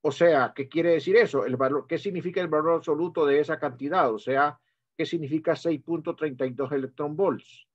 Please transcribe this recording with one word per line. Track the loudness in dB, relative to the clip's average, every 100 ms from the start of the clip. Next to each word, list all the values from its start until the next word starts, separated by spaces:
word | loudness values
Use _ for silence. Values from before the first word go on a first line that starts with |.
O | -2
sea, | 4 4 6 2 -2
¿qué | -6
quiere | 0 2
decir | 2 4 4
eso? | 4 2 -2
El | 0
valor, | 0 0 -4
¿qué | -6
significa | -4 -6 -4 -4
el | -2
valor | 0 2 0
absoluto | 0 -2 -2 0 2
de | 2
esa | 2 -2
cantidad? | -6 -6 -4 0 0
O | 0
sea, | -2 0 0 -2 _ _ _ _
¿qué | -6
significa | -4 -4 -4 -2 -2
seis | -2 -4
punto | -4 -6 -6 -6
treinta | -6 -4 -6
y |
dos | -4 -4
electron | -4 -6 -6 -6 0
volts? | 0 -2 -10 -20 _